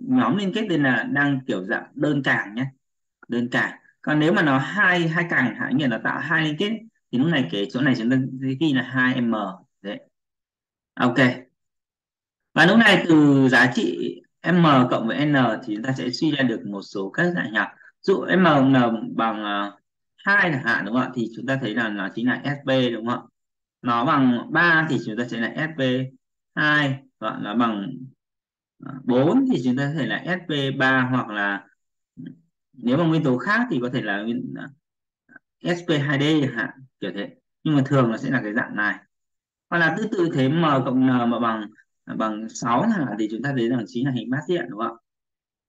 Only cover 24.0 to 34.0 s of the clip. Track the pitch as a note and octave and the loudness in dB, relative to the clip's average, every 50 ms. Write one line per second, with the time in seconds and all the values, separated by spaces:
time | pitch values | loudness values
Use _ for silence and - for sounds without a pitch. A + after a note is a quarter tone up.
24 | A#2+ D#3+ D#3 C#3+ C3+ B2+ A#2+ A2+ G2 - D3+ E3 F3 F3 D#3+ D#3+ D#3+ D3 C3+ G#2+ | 2 2 2 4 4 4 2 0 -2 -2 0 2 4 4 4 2 2 0 -2 -4
25 | - A2+ G#2 A2+ B2 C3 A#2+ A#2 A#2 - - C#3+ D#3 D#3+ - C3 C3 B2+ B2+ B2+ | -4 -4 -6 -6 -6 -6 -6 -6 -6 -6 -4 -6 -6 -6 -4 -2 -2 0 0 -2
26 | C3 C3 - _ _ _ _ _ _ _ _ - - D3+ D3+ D3+ C#3+ C3+ C3 - | -4 -6 -10 _ _ _ _ _ _ _ _ -2 0 2 2 2 2 0 -2 -4
27 | - _ _ _ A2 G#2+ - F2 - G#2 G#2+ A#2 A#2+ A#2 G#2+ G2+ G2 - - - | -8 _ _ _ -8 -8 -6 -6 -8 -4 0 0 0 0 -2 -4 -6 -8 -10 -12
28 | C3+ C3+ - _ _ _ _ _ _ _ _ _ _ _ _ _ - - - - | -16 -18 -20 _ _ _ _ _ _ _ _ _ _ _ _ _ -16 -14 -14 -8
29 | - B2 A#2+ B2+ C#3 E3 A3 C4+ C4+ B3+ A3 D3 B2+ B2+ B2 C#3 C#3+ C#3+ D3+ D#3+ | -2 0 2 4 4 4 4 4 4 2 0 0 0 0 0 0 -2 -2 -2 -4
30 | C3 - - - B2+ D#3+ F3+ F3+ - - D#3 C#3+ C3+ C3+ C3 C3+ C3 C3 C3 C3 | -4 -4 -4 -4 -4 -4 -6 -6 -4 -4 -4 -2 -2 -2 -2 0 0 2 2 2
31 | B2+ B2 C3 B2 A2+ A2 G#2+ G#2 G2+ G2+ G2+ G2 - _ _ _ _ _ _ _ | 2 0 -2 -2 -2 -4 -4 -4 -2 -2 -4 -6 -8 _ _ _ _ _ _ _
32 | _ _ _ - E2 - - _ _ _ _ _ _ _ _ C3 A2 A#2+ C3 D#3+ | _ _ _ -18 -18 -18 -20 _ _ _ _ _ _ _ _ -6 -2 0 2 2
33 | E3+ D#3+ D#3+ D#3 C#3+ C3+ B2 B2 - G3+ G#3+ A#3 B3 - D#3+ B2 B2 B2 C3 A#2+ | 2 2 2 2 2 2 0 0 0 0 0 0 0 0 -2 -2 -2 -2 -4 -4